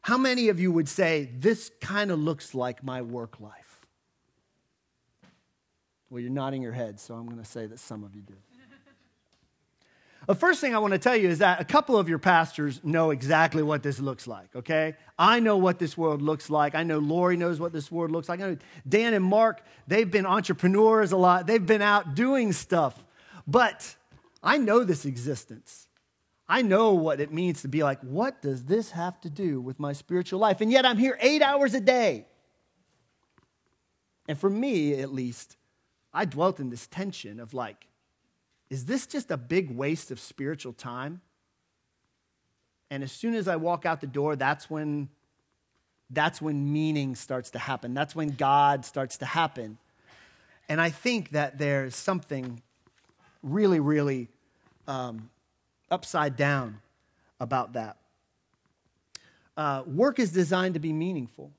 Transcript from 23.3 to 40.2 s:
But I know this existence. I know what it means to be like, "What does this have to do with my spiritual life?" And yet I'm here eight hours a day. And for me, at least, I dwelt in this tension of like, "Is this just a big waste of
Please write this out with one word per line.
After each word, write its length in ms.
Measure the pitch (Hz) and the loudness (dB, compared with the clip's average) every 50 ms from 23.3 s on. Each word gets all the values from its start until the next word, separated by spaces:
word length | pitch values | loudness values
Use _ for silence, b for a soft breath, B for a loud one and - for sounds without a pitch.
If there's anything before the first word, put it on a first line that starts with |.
| B 175 B | B -16 B
But 480 | - 143 247 247 214 - - - - - _ _ _ _ - _ _ _ _ - | 2 4 4 4 4 0 -4 -14 -16 -16 _ _ _ _ -20 _ _ _ _ 0
I 120 | 185 254 302 | 0 2 2
know 260 | 254 208 208 240 247 | 2 4 4 4 4
this 220 | 185 170 143 - | 4 0 -2 -2
existence. 840 | 143 131 120 120 143 139 117 - _ 113 104 _ - - - - _ _ _ _ _ _ _ _ _ _ _ _ - | -6 -6 -6 -6 -6 -6 -6 -8 _ -20 -20 _ -20 -20 -20 -20 _ _ _ _ _ _ _ _ _ _ _ _ 0
I 140 | 196 247 | 2 2
know 300 | 254 208 185 202 226 220 | 4 4 4 6 6 6
what 280 | 196 175 160 160 147 139 | 4 4 4 0 0 0
it 120 | 147 147 | -2 -4
means 300 | 147 165 180 180 160 139 | -2 -2 -2 -2 -2 -4
to 60 | - 143 | -6 -4
be 140 | 131 156 | -2 0
like, 180 | 151 143 135 139 | 0 0 -2 -2
"What 420 | 135 127 135 170 226 269 262 _ | -8 -8 -4 -2 -2 -2 -4 _
does 220 | - 143 135 127 123 | -6 -6 -6 -6 -2
this 260 | 135 185 226 220 - | -2 -2 -2 -2 -4
have 300 | - 170 170 180 180 _ | -8 -6 -6 -6 -8 _
to 80 | - 175 | -14 -14
do 300 | 147 147 196 175 147 131 | -10 -6 -4 -4 -4 -4
with 200 | 123 127 131 - | -6 -10 -10 -8
my 120 | 151 143 | -8 -8
spiritual 480 | 143 143 - _ 175 180 180 - - 233 | -8 -8 -8 _ -4 -4 -4 -4 -2 2
life?" 200 | 220 214 190 190 | 2 2 2 2
And 100 | 220 220 | 0 4
yet 140 | 247 269 262 | 4 4 4
I'm 140 | 254 240 208 | 4 2 4
here 180 | 247 269 240 - | 2 0 0 4
eight 220 | 214 262 302 302 | 4 4 6 6
hours 320 | 294 277 285 285 277 262 202 | 4 4 4 2 2 2 0
a 60 | 262 | 2
day. 460 | 196 233 254 247 233 196 139 107 - _ _ _ _ _ _ _ _ _ _ _ _ _ _ _ _ _ _ _ _ _ _ _ _ _ _ _ _ _ _ _ _ _ _ _ _ _ _ _ _ - | 4 4 4 6 2 2 0 -2 -10 _ _ _ _ _ _ _ _ _ _ _ _ _ _ _ _ _ _ _ _ _ _ _ _ _ _ _ _ _ _ _ _ _ _ _ _ _ _ _ _ -10
And 100 | 151 143 | -8 -2
for 120 | - 196 | -2 0
me, 500 | 196 214 240 285 240 180 151 147 143 135 | 0 0 -2 -2 0 0 0 0 -2 -2
at 120 | 135 135 | -4 -6
least, 440 | 135 131 127 123 117 - - _ - _ _ _ _ _ _ _ _ _ _ _ | -6 -6 -6 -8 -8 -12 -18 _ -20 _ _ _ _ _ _ _ _ _ _ _
I 120 | _ 160 208 | _ -4 -4
dwelt 360 | 170 127 143 170 190 190 - | -4 -2 0 0 0 0 -2
in 100 | 139 127 | -8 -10
this 160 | 120 113 - | -10 -12 -16
tension 540 | - - 170 190 202 - - - 104 104 117 | -14 -10 -10 -10 -8 -10 -12 -14 -16 -16 -16
of 140 | 120 113 123 | -16 -12 -10
like, 320 | 127 120 107 101 _ _ _ _ _ _ _ _ _ _ _ _ _ _ _ _ _ _ _ | -10 -10 -10 -12 _ _ _ _ _ _ _ _ _ _ _ _ _ _ _ _ _ _ _
"Is 160 | 135 135 123 | -12 -10 -6
this 220 | 143 247 269 - | -6 -6 -6 -6
just 240 | - - 285 - _ | -6 -8 -10 -6 _
a 60 | 175 | -8
big 340 | 131 120 120 160 190 190 143 | -8 -6 -2 -2 -2 -2 -2
waste 400 | 123 120 135 143 160 156 - - | -6 -6 -4 -4 -4 -6 -8 -14
of 100 | 131 - | -14 -16